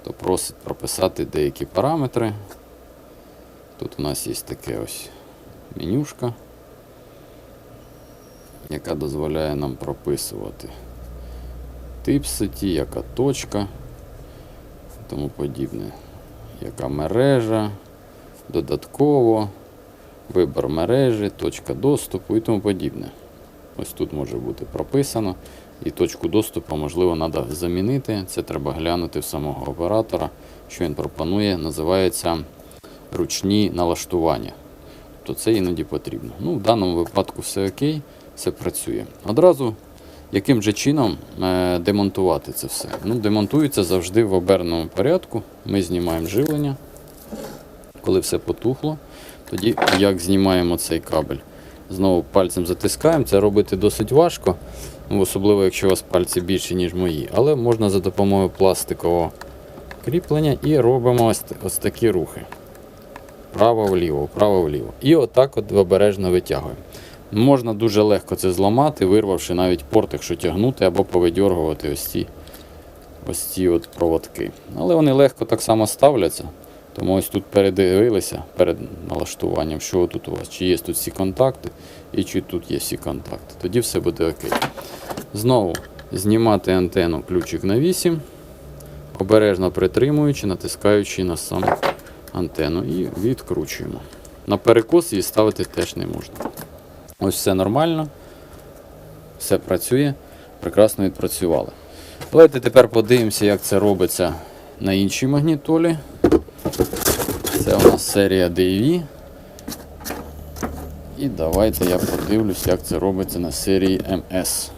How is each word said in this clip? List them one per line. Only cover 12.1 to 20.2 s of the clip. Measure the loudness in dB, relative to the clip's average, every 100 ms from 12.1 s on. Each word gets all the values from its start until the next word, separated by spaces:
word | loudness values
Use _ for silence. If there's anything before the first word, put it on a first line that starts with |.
| -2 -2
сеті, | -6 -6 -4 -2
яка | -2 -4 -8 -8
точка, | -2 -2 -2 -4 -6 -6 -10 -18 -18 -20 -20 -20 -20 -20 -20 -20 -20 -20 -20 -12
тому | -8 -8
подібне, | -6 -8 -6 -8 -8 -12 -14 -20 -20 -20 -20 -20 -14
яка | -14 -8 -6
мережа, | -4 -2 2 4 4 2 0 -2 -8 -18 -20 -20 -20 -20 -20 -6
додатково, | -6 -4 -6 -6 0 2 4 4 2 -2 -8 -20 -20 -20 -20 -20 -20